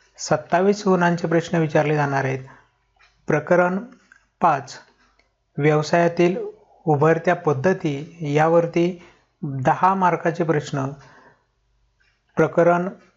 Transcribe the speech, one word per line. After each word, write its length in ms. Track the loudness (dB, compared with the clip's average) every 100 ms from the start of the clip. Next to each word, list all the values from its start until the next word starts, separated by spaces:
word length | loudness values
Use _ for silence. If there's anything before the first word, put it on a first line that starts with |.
| _ -16
सत्तावीस 640 | -4 -4 0 0 2 0 0
गुणांचे 400 | 2 2 0 0
प्रश्न 300 | -2 0 -2
विचारले 380 | 0 0 0 0
जाणार 280 | -2 -2
आहेत. 160 | -4 -6 -10 -20 _ _ _ _ _ _ -2
प्रकरण 500 | -2 2 2 2 -2 -8 -20 _ _ _ _
पाच 320 | 0 0 -6 -20 _ _ _ _ _ _ _ -2
व्यवसायातील 800 | 2 2 2 2 2 2 0 0 -8 -14 _ _ -2
उभरत्या 500 | 2 2 2 0 -2
पद्धती, 800 | -2 0 0 0 -4 -6 -12 -12 -4 0
यावरती 680 | 4 2 2 0 -2 -4 -16 _ _ _
दहा 520 | -8 -4 -2 2 0
मार्काचे 500 | 2 0 0 -4 -4
प्रश्न. 420 | -2 -2 -2 -6 -8 -10 -20 -20 _ _ _ _ _ _ _ _ _ _ _ -2
प्रकरण 540 | 0 4 4 2 -2 -10 _